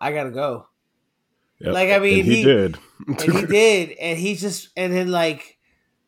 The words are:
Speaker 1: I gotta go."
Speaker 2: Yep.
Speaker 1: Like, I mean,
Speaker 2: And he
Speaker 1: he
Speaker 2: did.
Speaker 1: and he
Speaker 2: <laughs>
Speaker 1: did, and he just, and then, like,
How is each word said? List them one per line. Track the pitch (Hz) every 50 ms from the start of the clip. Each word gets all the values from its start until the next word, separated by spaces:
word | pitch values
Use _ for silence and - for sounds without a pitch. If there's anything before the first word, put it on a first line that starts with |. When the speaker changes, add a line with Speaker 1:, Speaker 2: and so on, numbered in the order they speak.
Speaker 1:
I | - 147 147
gotta | 151 135 127
go." | 117 131 147 135 120 110 - _ _ _ _ _ _ _ _ _ _ _ _ _ _ _ _ _ _ _
Speaker 2:
Yep. | - - 170
Speaker 1:
Like, | 180 185 185
I | 202 -
mean, | 196 202 190 190
Speaker 2:
And | 175 117
he | -
Speaker 1:
he | - -
Speaker 2:
did. | 139 127 104 95 87 80 - - _ _ - -
Speaker 1:
and | 147 139 - 156 165 170
he | 196 190
Speaker 2:
<laughs> |
Speaker 1:
did, | - 202 208 226 220 208 185 165 160 - -
and | 165 170 165
he | 165 185 208 202
just, | 175 196 202 175 - - - _
and | 180 185 180 180
then, | 185 180 180
like, | 180 170 165 160 147 135 - - _ _ _ _ _ _ _ _ _ _ _